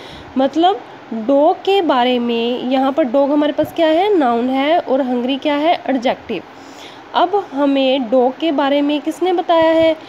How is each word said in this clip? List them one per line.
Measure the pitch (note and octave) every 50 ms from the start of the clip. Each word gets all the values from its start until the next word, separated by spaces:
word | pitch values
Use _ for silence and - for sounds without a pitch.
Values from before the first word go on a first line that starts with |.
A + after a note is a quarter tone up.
| - - - - - - - B3+
मतलब | C4+ C#4 - D#4 E4+ F#4 G4+ A#4+ - - - - - - A3+
डॉग | A3+ G#3+ A3+ C#4 C#4 D4 E4 F#4
के | - - F#4+ G4 G4+ F4+
बारे | D4 C#4+ B3 A#3+ B3+ B3+ B3
में, | A#3+ A#3+ A#3 A#3 A#3 A#3+ B3+ - - B3+
यहाँ | C4 C4 C4+ C4+ C4+
पर | - D#4+
डॉग | A#3+ A3 C#4 C#4+ C4+ D4
हमारे | D4 D4+ D4 D4+
पास | - D#4 - -
क्या | - E4 D#4
है? | D#4 E4 F#4+ G#4+ G#4 E4+
नाउन | C#4+ A#3+ A#3 A#3 B3 B3+
है। | C4 C4+ C#4 D4 E4 F4
और | - - C4 C4+
हंग्री | C#4 B3 B3+ B3 A#3 B3 C#4
क्या | C4 - D4+ C#4+
है? | C#4+ D4+ E4+ F4+ - -
एडजेक्टिव। | - C4+ C4+ A3 B3+ F#3+ - - - A3 E3+ - - - - - - - - - - - - - - -
अब | - E4+ F4 F#4+ G4+ F#4 - C4+
हमें | C4+ C#4+ C#4 C#4 C4+ C4+ C4 B3+ C#4+ B3+ G#3
डॉग | B3 C4 A#3+ B3+ C4 -
के | D#4+ E4 D4
बारे | C#4 C#4+ C4+ C#4 C#4+ C#4+
में | C#4+ D4 D4
किसने | C#4+ D#4+ D4+ - F4 F#4 F#4
बताया | F4 F4+ - E4+ E4 D#4+ D#4+
है | E4 E4 D#4+ E4 D#4 D#4+ -